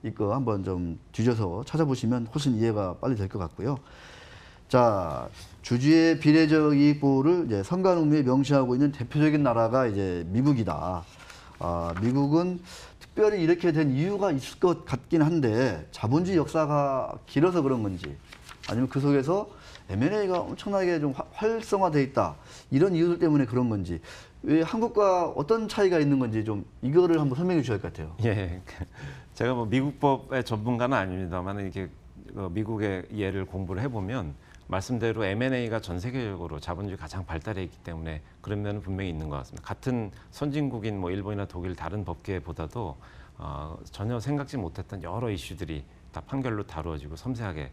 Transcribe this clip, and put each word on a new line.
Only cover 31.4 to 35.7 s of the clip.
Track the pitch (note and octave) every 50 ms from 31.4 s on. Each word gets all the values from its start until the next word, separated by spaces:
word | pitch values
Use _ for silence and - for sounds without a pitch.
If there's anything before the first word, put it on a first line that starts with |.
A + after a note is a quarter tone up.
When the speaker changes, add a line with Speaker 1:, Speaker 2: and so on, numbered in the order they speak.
| F2 F#2+ G2 G2+
Speaker 2:
이렇게, | G2 F#2+ E2 G2 F#2+ E2+ - - - - - - - - -
어, | G#2 G2 F2+
미국의 | F2 G#2 A2 G#2 A2+ G#2 G#2+ G#2 G2 F#2 F2 - A2
예를 | G#2 G2+ F#2+ F#2+ G2 F#2+
공부를 | - - F#2+ F#2+ E2+ F#2+ A2 A#2+
해보면 | C#3+ A#2+ G#2+ F#2+ F#2+ B2 C3 F2+ D2+ C#2+ - - - - - -
말씀대로 | - F2 F#2+ G2 - B2+ A#2 G#2+ A2+ A2 A2+ A2
엠 | F#2+ G2 G#2+ B2
앤 | C3 C3
에이가 | B2 A#2+ A2+